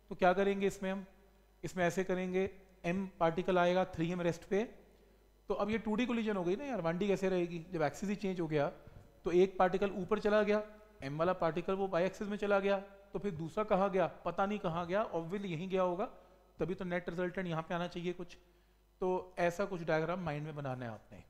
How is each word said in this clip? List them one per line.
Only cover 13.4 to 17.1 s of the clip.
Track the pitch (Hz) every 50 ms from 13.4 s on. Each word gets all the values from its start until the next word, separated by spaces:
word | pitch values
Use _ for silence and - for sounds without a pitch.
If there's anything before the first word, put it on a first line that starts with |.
| 165 156 - 214 214
कहाँ | 208 214 180 196 202 185
गया? | 190 170 147 - - -
पता | 180 175 - 196
नहीं | 202 208 202
कहाँ | 208 175 160 175 175
गया, | 170 180 208 233 - -
obviously | 165 165 160 190 214 202
यहीं | 190 165 151 185 190
गया | 180 185 185
होगा, | 180 175 175 214 - - - - - - - - _ _ -
तभी | 160 156 190
तो | - 190
net | 180 175 180 175
resultant | 180